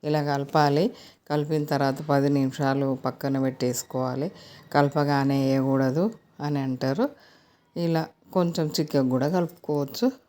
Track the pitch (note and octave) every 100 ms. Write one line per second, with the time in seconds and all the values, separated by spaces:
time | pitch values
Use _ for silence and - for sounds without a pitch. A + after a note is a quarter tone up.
0 | D3+ D3+ D3 C#3 C#3 D#3+ D3 C#3+ G3+ -
1 | - - _ D3 D3 D#3 D3 C#3 C#3 C3+
2 | D3+ C#3+ C#3 C#3+ C3+ - C#3+ C3+ C#3 C3
3 | C3 B2+ C#3 C3+ C3 C3 B2+ B2+ - C3
4 | B2+ B2+ D#3 - - - - D3 C#3+ D3+
5 | C#3+ C#3+ C#3 C#3 C3+ C3+ C3+ C3+ C3+ C#3
6 | G3+ A3+ _ _ D3 D3 C3+ B2+ C3 C#3
7 | C4+ - - - _ _ _ - E3+ E3
8 | D#3+ _ - F#3 F3 E3 D#3 - D#3 C#3+
9 | C3 B2+ C#3 F3+ E3+ - - D3 C#3 -
10 | B3 C4